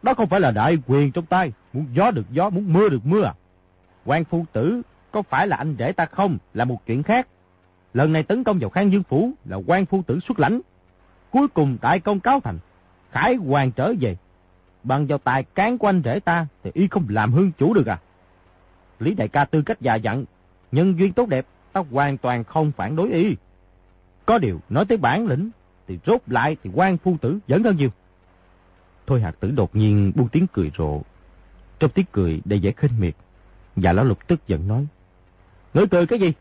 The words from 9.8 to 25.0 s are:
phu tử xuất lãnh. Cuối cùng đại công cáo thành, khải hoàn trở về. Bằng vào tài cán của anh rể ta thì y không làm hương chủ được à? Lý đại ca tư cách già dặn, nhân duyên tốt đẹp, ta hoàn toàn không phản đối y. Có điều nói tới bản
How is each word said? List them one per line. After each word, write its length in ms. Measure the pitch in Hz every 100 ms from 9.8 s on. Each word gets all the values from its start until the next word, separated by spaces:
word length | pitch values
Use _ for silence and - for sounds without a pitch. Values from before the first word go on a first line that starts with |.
| 190
phu 180 | 190
tử 160 | 180 -
xuất 200 | - 240
lãnh. 220 | 139 233 - _ _ _ _ _ _
Cuối 160 | 247 285
cùng 300 | - 143 123
đại 180 | 117 175
công 200 | 190 202
cáo 200 | 233 277
thành, 200 | 117 82 - _ _ _ _
khải 240 | 123 185 254
hoàn 360 | 156 143 131
trở 220 | 120 151 233
về. 180 | 120 87 _ _ _ _ _ _
Bằng 240 | 120 131 147
vào 100 | 147
tài 260 | - 131
cán 340 | 131 - 208 247
của 100 | 214
anh 140 | 185 123
rể 140 | 147
ta 280 | 190 170 156 _
thì 80 | 98
y 140 | - 190
không 180 | 208 135
làm 240 | 107 107
hương 180 | 127 196
chủ 220 | 160 143
được 120 | 214 117
à? 140 | 90 _ _ _ _ _ _ _ _ _ _
Lý 140 | 117
đại 140 | 202 110
ca 180 | 147 143
tư 160 | 156
cách 200 | 147 226
già 140 | 123 110
dặn, 300 | 107 117 131 _ _ _ _
nhân 280 | 135 185 170
duyên 140 | 190
tốt 160 | 180 240
đẹp, 160 | 131 131 _ _
ta 100 | 190 160
hoàn 260 | 123 143 139
toàn 260 | 127 120
không 280 | 110 160 156
phản 240 | 139 98 160
đối 160 | 202
y. 240 | 170 202 123 _ _ _ _ _ _ _ _ -
Có 120 | 226
điều 220 | 131 87 -
nói 160 | 143 196
tới 120 |
bản 300 | 226